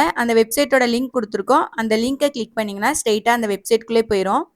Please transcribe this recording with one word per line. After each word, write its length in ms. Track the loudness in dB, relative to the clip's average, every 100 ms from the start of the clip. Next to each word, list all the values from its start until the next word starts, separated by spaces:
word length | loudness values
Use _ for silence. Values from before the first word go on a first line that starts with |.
| 2 0
அந்த 160 | 0
வெப்சைட்டோட 520 | 2 2 0 2 2 2
லிங்க் 280 | 0 -2 -4
கொடுத்துருக்கோம். 500 | -4 -6 0 0 0 -6
அந்த 180 | -2 0
லிங்கை 340 | 0 0 -2
கிளிக் 260 | -2 -8 -6
பண்ணீங்கன்னா, 380 | -6 -2 -2
ஸ்ட்ரெயிட்டா 380 | -2 0 0 0
அந்த 160 | 0 -2
வெப்சைட்குள்ளே 580 | -4 0 -2 2 0 2
போயிரும். 380 | 0 0 -2 -4